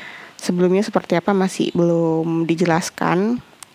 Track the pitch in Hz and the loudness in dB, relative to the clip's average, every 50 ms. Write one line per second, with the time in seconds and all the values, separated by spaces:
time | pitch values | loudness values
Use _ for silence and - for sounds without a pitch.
0 | - - - - - - - - - - 180 175 180 180 185 190 214 214 - 190 | -10 -18 -18 -18 -20 -20 -18 -10 -4 -2 0 2 2 4 4 2 2 0 -2 -2
1 | - - 196 170 - - 202 190 190 190 - - 190 190 - 175 170 170 170 170 | -2 0 -2 -2 0 2 2 2 2 0 0 -2 -4 -2 0 2 2 2 2 2
2 | 165 165 160 160 160 165 165 165 165 156 170 160 185 165 160 170 185 - - - | 2 2 0 0 0 0 0 -2 0 0 0 0 2 2 2 0 -2 -4 -6 -4
3 | - 165 165 180 202 220 247 240 - - - - - - _ | -2 0 2 2 2 0 -2 -4 -6 -12 -20 -20 -20 -12 _